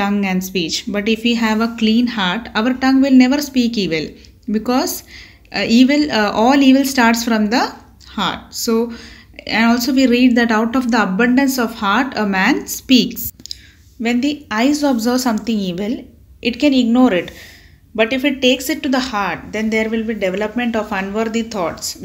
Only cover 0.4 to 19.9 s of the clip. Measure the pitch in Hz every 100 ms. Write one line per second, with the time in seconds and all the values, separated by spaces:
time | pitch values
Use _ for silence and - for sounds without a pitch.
0.4 | 185 190 160 - - 202 208 220 233 233
1.4 | 226 220 226 233 220 220 240 220 185 196
2.4 | - 208 233 254 262 269 269 262 254 294
3.4 | 285 254 233 226 180 160 151 - - -
4.4 | - 214 214 254 359 - - - - -
5.4 | - - 202 233 254 294 294 220 208 208
6.4 | 233 277 269 269 269 - 226 233 - 220
7.4 | 208 247 403 - - - - - 180 -
8.4 | - - - 226 233 233 - - - -
9.4 | - 208 233 240 240 262 262 240 254 233
10.4 | 233 220 226 262 247 233 196 185 247 247
11.4 | 277 269 226 - 202 214 262 - 214 190
12.4 | 202 381 - - - 254 185 - - -
13.4 | - - - _ _ - 233 247 285 294
14.4 | - 214 254 294 285 240 226 254 254 214
15.4 | - 220 185 175 208 277 - - - -
16.4 | 240 233 294 262 226 240 254 180 175 -
17.4 | - - - _ _ 214 226 269 285 269
18.4 | 254 262 - 302 294 254 254 208 190 160
19.4 | - 208 220 220 220